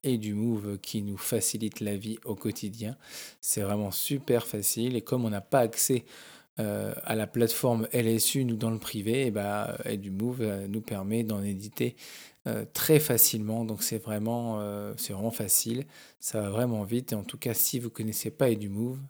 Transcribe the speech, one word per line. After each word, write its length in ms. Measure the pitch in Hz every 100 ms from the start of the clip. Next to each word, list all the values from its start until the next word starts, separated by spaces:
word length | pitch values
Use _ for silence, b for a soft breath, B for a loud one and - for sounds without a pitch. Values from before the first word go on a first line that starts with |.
| 139
Edumove 720 | 120 107 104 117 110 104 98
qui 220 | - 110
nous 160 | 101 98
facilite 640 | - 117 - 107 107 -
la 160 | 104 101
vie 220 | 110 110
au 120 | - 101
quotidien. 600 | 110 104 104 113 107 135 B B B B
C'est 220 | - -
vraiment 280 | 98 104 101
super 560 | - - 143 - 120 -
facile 480 | 107 101 - 120 123
et 60 |
comme 240 | - 127 117
on 40 |
n'a 120 | 101
pas 180 | - 135
accès, 460 | 117 - - 127 B B B B B -
euh, 340 | 107 101 104 -
à 120 | - 110
la 120 | 104
plateforme 600 | 120 113 - 127 117 110
L 160 | 123 113
S 260 | 113 -
U, 120 | 139 127
nous, 100 | 110
dans 160 | 113
le 80 | 110
privé, 460 | - 110 101 127 131
eh 40 |
ben, 440 | 104 101 104 107 -
Edumove, 580 | - 107 98 95 117 127
euh, 260 | 110 98 98
nous 140 | 107
permet 420 | 107 101 98 113
d'en 200 | 110 104
éditer, 520 | 101 95 104 - 123 B B B B B -
euh, 180 | 113 110
très 260 | - - 151
facilement. 640 | 151 117 - 113 107 113
Donc 200 | 110 107
c'est 160 | - 110
vraiment, 600 | 110 107 110 120 117 107
euh, 320 | 104 104 104 104
c'est 160 | -
vraiment 160 | 98 110
facile, 560 | 117 101 - 113 120 151 B B B
ça 220 | - 110
va 80 | 101
vraiment 340 | 104 123 110
vite. 280 | 101 117 131
Et 40 | 107
en 80 |
tout 140 | 95 117
cas, 160 | 120
si 240 | 110 - 127
vous 140 | 120
connaissez 400 | - 110 107 110
pas 180 | - 131
Edumove, 480 | 107 104 101 120 135 139